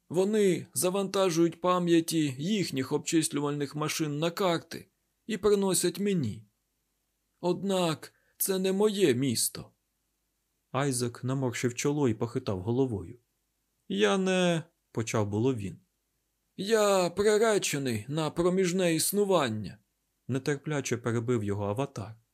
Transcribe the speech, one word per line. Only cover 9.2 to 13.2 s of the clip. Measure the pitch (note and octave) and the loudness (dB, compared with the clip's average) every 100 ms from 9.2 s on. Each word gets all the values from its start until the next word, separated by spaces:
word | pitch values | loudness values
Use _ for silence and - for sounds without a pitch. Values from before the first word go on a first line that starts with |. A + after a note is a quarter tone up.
| C3+ A2 - - - _ _ _ _ _ _ _ _ _ _ | 2 0 -2 -6 -16 _ _ _ _ _ _ _ _ _ _
Айзек | B2+ C#3+ B2 B2 A#2 | -4 -2 -2 -4 -6
наморщив | B2 C3+ C3 A2+ B2+ | -6 -2 -2 -2 -4
чоло | A2+ D3 D3 C3+ | -2 -2 0 0
і | |
похитав | A2 A#2 C3 - F#2+ | 0 -4 -4 -4 -6
головою. | F#2+ A#2+ C3 G#2 E2+ - | -2 -2 0 -2 -10 -16